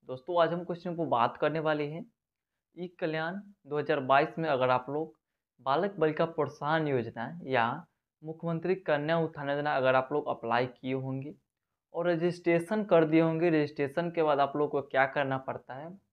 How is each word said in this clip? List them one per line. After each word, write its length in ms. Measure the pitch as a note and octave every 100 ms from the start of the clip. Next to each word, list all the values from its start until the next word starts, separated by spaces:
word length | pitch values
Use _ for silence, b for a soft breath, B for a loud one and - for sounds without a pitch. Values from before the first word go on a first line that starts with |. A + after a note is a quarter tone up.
| -
दोस्तों, 320 | B2+ - F3
आज 100 | D#3+
हम 120 | E3+
क्वेश्चन 320 | F3 E3+ F#3 E3
पर 100 | D#3
बात 300 | B2+ B2 -
करने 220 | D3+ D#3
वाले 260 | D#3 D3+ D3
हैं 180 | D#3 - _ _ _ _ _ _ -
ई 120 | F3 -
कल्याण 360 | E3+ D#3+ D#3+ G3 - - C#3
दो 100 | D3
हज़ार 220 | D3 D3+
बाईस 360 | C3 C3+ D#3 D#3+
में 100 | D#3+
अगर 200 | C3+ B2+
आप 160 | B2+ B2
लोग 240 | C#3 D#3+ _ _ _ _ _
बालक 340 | B2+ C#3+ G3 G3
बालिका 260 | D#3 D3+ E3
प्रोत्साहन 600 | E3 C#3 - D3 D#3+ D3+
योजना 380 | C3 A2+ A#2 A#2+ E3+ -
या 180 | B2+ A2+ C#3+ E3+ _ _ _
मुख्यमंत्री 540 | D#3 D#3+ E3+ E3 E3+ F#3+
कन्या 360 | F#3+ D3 D3 E3
उत्थान 300 | D#3+ D#3+ C#3+
योजना 260 | C#3+ D3 C#3+
अगर 200 | C3 C3
आप 140 | B2+
लोग 160 | D3 C#3+
अप्लाई 360 | C3 A#2 A#2 C3
किए 260 | - C3 C3
होंगे 380 | C3 C3 D3 C3+ _ _ _ _ _
और 140 | - E3+
रजिस्ट्रेशन 760 | E3+ F3 E3+ - E3+ E3+ G#3+ G#3
कर 200 | E3+ D#3+
दिए 160 | D#3+
होंगे, 280 | E3 D#3+ E3+
रजिस्ट्रेशन 600 | D#3 D3 D3+ C#3+ D#3 E3+
के 120 | E3+
बाद 160 | D#3 C#3+
आप 160 | C#3 D3
लोग 140 | D3
को 100 | C#3+
क्या 220 | C3+ C3+ C3+
करना 300 | D3+ C3+ C3+
पड़ता 360 | - A#2 _ B2+
है 140 | D#3+ G3 _